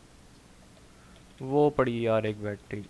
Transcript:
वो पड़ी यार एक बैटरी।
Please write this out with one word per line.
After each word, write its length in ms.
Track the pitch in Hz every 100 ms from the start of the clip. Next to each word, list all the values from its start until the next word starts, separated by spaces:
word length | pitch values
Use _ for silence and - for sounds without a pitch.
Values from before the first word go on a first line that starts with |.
| - - - - - - - - - - - - - -
वो 280 | 131 143 147
पड़ी 360 | 143 127 117 113
यार 200 | 110 107
एक 160 | 107
बैटरी। 420 | 104 101 - 104